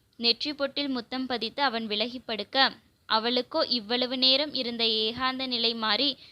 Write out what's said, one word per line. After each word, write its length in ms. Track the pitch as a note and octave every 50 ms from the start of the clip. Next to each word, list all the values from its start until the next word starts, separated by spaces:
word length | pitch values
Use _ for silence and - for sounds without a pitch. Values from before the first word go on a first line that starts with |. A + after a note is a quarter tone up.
| _ _ _ -
நெற்றி 320 | A#3 A#3+ A#3 - - D4 D4+
பொட்டில் 360 | D4 C#4 C#4 C#4 - C#4+ C#4+
முத்தம் 380 | C4 B3 A3 - - C4 C4
பதித்து 340 | B3+ B3+ A#3 A3 A3+ G#3+ - C#4+
அவன் 240 | C4 A3 A3+ A3+
விலகி 320 | G#3+ G#3 G#3 G#3+ B3 A#3+ B3+
படுக்க, 380 | - - A#3 G#3 G#3 - - C4 C4+ A#3 - - _ _ _ _ _ -
அவளுக்கோ 520 | G#3+ A3 G#3+ A#3+ B3 B3 B3 - - D#4+ - -
இவ்வளவு 480 | B3 B3 G#3 G3+ A#3+ B3 B3+ B3 B3+
நேரம் 360 | B3+ B3+ C4 C4 C4 D4 D4+ -
இருந்த 300 | C4 B3+ A#3 A#3+ A3+ A#3
ஏகாந்த 640 | A3+ A3+ A3 G#3+ A3 A#3 B3 C4 C4 C4 B3+ C4
நிலை 280 | C4 B3 A#3 A#3 A#3 A#3+
மாறி 360 | A#3 A3 A3 G#3 G#3+ C4+ C#4+ C4 - - -